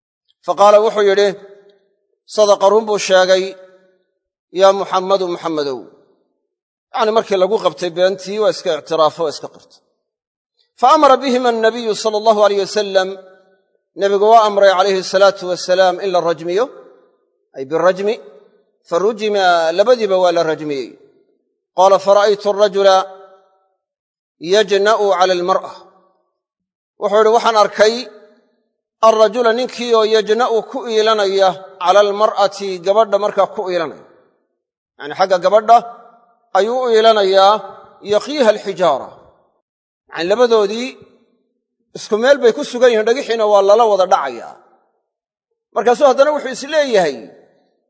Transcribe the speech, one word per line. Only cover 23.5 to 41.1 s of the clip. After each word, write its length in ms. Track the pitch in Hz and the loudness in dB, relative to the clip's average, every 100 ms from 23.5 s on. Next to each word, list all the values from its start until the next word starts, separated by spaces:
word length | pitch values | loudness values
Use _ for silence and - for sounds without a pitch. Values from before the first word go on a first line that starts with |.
| _ _ _ _ _ _ _ _ _ | _ _ _ _ _ _ _ _ _
yajna'u 640 | 156 202 196 196 202 220 202 | -2 0 0 0 0 0 0
cala 240 | 180 185 | 0 0
almar'a." 380 | 180 175 190 - - - _ _ _ _ _ _ _ _ _ _ - | 0 -2 -2 -4 -20 -20 _ _ _ _ _ _ _ _ _ _ -8
Wuxuu 180 | 202 208 | -2 2
yidhi, 160 | 214 226 | 2 2
"Waxaan 200 | - 220 | 2 2
arkay 400 | 202 - 214 233 254 - _ _ _ _ _ _ _ - | 2 2 0 0 -10 -20 _ _ _ _ _ _ _ 0
arrajula 480 | 226 220 214 226 233 | 2 4 2 2 -2
ninkii 400 | 226 254 - 240 226 | -2 -4 -8 -2 0
oo 80 | |
yajna'u 540 | 220 220 202 220 247 220 | 2 0 0 -2 0 -2
ku 140 | 202 262 233 | -4 -12 -6
iilanaya 600 | 220 214 220 196 196 190 175 - - | -2 0 0 0 0 0 -2 -14 -8
cala 200 | 175 196 | 0 2
almar'ati, 800 | 208 202 214 - 196 - 196 185 | 2 0 -2 0 -2 -2 -10 -8
gabadha 380 | 175 202 220 202 | -2 0 2 0
markaa 300 | 202 202 185 | -2 -2 -2
ku 140 | - 185 | -4 -6
iilanaya." 360 | 175 156 - - _ _ _ _ _ _ _ _ - | -6 -6 -10 -20 _ _ _ _ _ _ _ _ -18
Yacni 160 | 143 151 | -12 -4
xagga 220 | 190 185 | -2 0
gabadha 380 | 180 214 220 233 - - - _ _ _ _ 185 | 2 0 4 2 2 -18 -20 _ _ _ _ -2
ayuu 240 | 208 254 | -2 -2
u 60 | 254 | 0
iilanayaa, 640 | 220 226 214 190 190 196 214 - - - _ | 2 4 2 2 4 4 2 -4 -20 -20 _
yaqiiha 480 | 196 208 208 302 220 | -4 -4 -2 -2 0
alxijaara. 600 | 214 202 170 175 131 107 - _ _ _ _ _ _ _ _ _ | 0 -4 -2 -2 -2 -6 -20 _ _ _ _ _ _ _ _ _
Yacni 180 | 151 175 | -8 -4
labadoodii 600 | 220 247 226 202 226 254 - _ | 0 2 2 0 -4 -10 -12 _